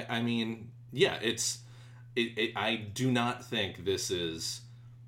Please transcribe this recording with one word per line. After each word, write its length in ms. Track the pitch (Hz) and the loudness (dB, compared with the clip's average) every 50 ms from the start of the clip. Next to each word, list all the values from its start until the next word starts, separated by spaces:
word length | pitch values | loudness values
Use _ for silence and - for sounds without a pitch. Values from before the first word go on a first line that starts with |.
| 120 - | -2 0
I, 80 | 117 117 | 0 2
I 40 | 117 | 2
mean, 480 | 117 117 117 113 113 113 113 - - - - - - | 2 2 2 2 0 -2 -6 -8 -14 -14 -16 -16 -8
yeah, 280 | - 131 - - 82 78 | 4 4 4 6 4 2
it's, 380 | 101 117 117 - - - - - - - - - - - - - - - - | 0 0 0 2 0 -2 -2 -4 -8 -16 -18 -18 -18 -18 -18 -18 -18 -2 2
it, 200 | 120 117 117 - | 2 2 2 2
it, 180 | 107 117 117 - | 0 0 0 0
I 220 | 101 104 113 117 110 | 0 2 2 2 0
do 340 | 107 101 98 127 127 131 | -2 -6 -2 2 2 4
not 340 | 123 120 120 120 120 - - | 4 4 4 2 0 -2 -4
think 400 | - 123 113 98 92 - - 85 | -2 0 0 0 0 -2 -2 2
this 240 | 95 95 85 - - | 2 2 2 2 0
is, 520 | 95 87 85 82 80 80 - - - - - - - - - - - - - | 0 0 0 0 -2 -2 -4 -4 -6 -6 -10 -14 -18 -18 -18 -18 -18 -18 -18